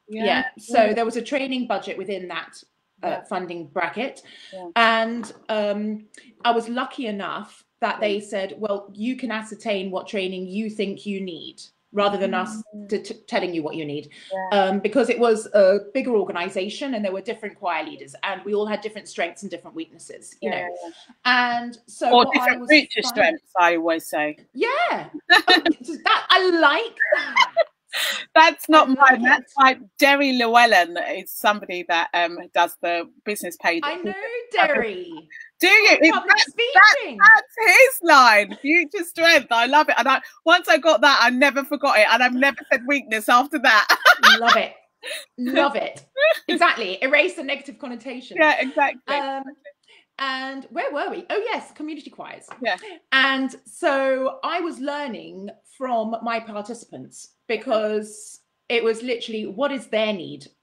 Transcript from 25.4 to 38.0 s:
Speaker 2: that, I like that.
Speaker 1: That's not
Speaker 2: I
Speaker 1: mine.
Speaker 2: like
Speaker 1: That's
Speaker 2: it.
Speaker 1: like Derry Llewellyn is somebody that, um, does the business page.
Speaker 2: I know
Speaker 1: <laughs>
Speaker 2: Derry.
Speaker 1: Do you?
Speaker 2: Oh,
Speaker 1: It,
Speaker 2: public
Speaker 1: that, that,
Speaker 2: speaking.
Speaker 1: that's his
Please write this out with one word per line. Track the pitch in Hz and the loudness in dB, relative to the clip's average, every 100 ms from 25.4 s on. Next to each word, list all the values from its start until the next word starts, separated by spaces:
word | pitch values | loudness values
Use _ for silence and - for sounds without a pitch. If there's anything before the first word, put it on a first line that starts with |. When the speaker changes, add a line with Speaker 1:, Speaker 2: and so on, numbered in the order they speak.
| - 359 339 - - 294 | 6 2 2 -4 -8 -6
Speaker 2:
that, | 370 427 - | -2 -2 2
I | 370 370 | 2 4
like | 339 294 320 466 - 640 - | 2 2 2 -4 -10 -2 -2
that. | - - - 679 - _ _ - - - - 320 | 0 0 2 2 -2 _ _ -8 -6 -6 0 6
Speaker 1:
That's | 330 - - | 6 4 4
not | 311 294 | 6 6
Speaker 2:
I | |
Speaker 1:
mine. | 262 269 | 6 6
Speaker 2:
like | 240 | 6
Speaker 1:
That's | 247 285 - | 4 2 0
Speaker 2:
it. | 277 | 2
Speaker 1:
like | 262 262 - - | 2 2 -8 2
Derry | 277 277 277 | 4 4 2
Llewellyn | 254 233 233 240 190 170 175 | 0 4 6 6 6 2 -2
is | - 170 185 | -6 -8 -10
somebody | - 220 208 202 180 175 | -2 0 0 -4 -10 -2
that, | 170 170 | -2 0
um, | 175 170 170 175 | -2 -2 -4 -4
does | 185 170 - | 0 0 -2
the | 170 170 170 _ | -4 -4 -6 _
business | - 208 185 - | -8 -8 -8 -6
page. | 185 170 | -4 -4
Speaker 2:
I | - 349 | -4 -6
know | 262 381 440 | -8 -8 -10
Speaker 1:
<laughs> | 480 480 | -12 -6
Speaker 2:
Derry. | - 302 285 220 185 175 - 160 - - _ | 0 2 0 -4 -8 -14 -16 -18 -20 -20 _
Speaker 1:
Do | 359 | 4
you? | 427 415 | 4 6
Speaker 2:
Oh, | 311 | 6
Speaker 1:
It, | 320 | 4
Speaker 2:
public | - - 415 | 2 2 2
Speaker 1:
that, | - | 0
that, | - 480 571 415 571 | -2 -2 4 4 4
Speaker 2:
speaking. | 392 214 | -2 4
Speaker 1:
that's | 415 427 - - 440 | 8 8 4 0 4
his | 403 523 - | 6 6 4